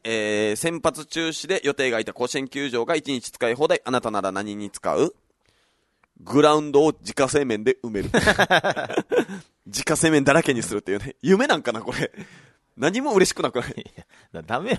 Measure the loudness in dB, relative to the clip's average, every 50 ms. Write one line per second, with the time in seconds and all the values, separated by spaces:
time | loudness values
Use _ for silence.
0 | -6 -4 -2 -2 0 0 0 0 0 0 0 -2 -2 -4 -4 -2 -2 -2 -2 -2
1 | -10 -8 -6 -4 -4 -4 -4 -6 -4 -4 -4 -2 0 -2 -2 0 0 0 0 -2
2 | -2 -4 -4 -4 -4 -4 -2 -6 -6 -6 -6 -6 -6 -2 -2 -2 0 0 -2 -2
3 | -2 -4 -4 -4 -6 -10 -6 -4 -2 -2 0 0 2 0 0 -2 -2 -2 -2 -2
4 | -2 -2 -2 -2 -2 -2 -4 -4 -6 -6 -8 -10 -10 -12 -14 -8 -4 -2 0 2
5 | 0 0 -2 _ _ _ _ _ _ _ _ _ _ _ _ _ _ _ _ _
6 | _ _ _ _ -10 2 4 6 6 6 6 4 2 2 4 4 4 4 0 -2
7 | -10 -8 0 0 0 2 2 0 0 0 -2 0 0 0 0 0 -4 -6 -4 -4
8 | -4 0 0 2 2 2 2 2 2 2 2 2 2 0 -2 -4 -6 -4 -4 -6
9 | -4 0 -2 -2 -2 -2 -8 -14 -16 _ _ _ _ -10 -8 -6 -2 -2 0 2
10 | 4 4 4 6 6 6 6 6 4 4 0 0 -2 -4 -6 -6 -4 -4 -4 -4
11 | -6 -10 -12 -6 2 4 4 4 4 2 2 0 0 -2 -4 -4 -6 -6 -4 -4
12 | -4 -6 -6 -12 -18 -18 -20 -20 -20 _ _ _ _ _ _ -2 0 0 0 0
13 | -2 2 4 4 4 4 2 -2 -4 -2 -2 -4 -4 -4 -10 -12 -14 -16 -20 -20
14 | -20 _ _ _ _ _ -16 -14 -6 -4 -4 -4 -2 -2 -2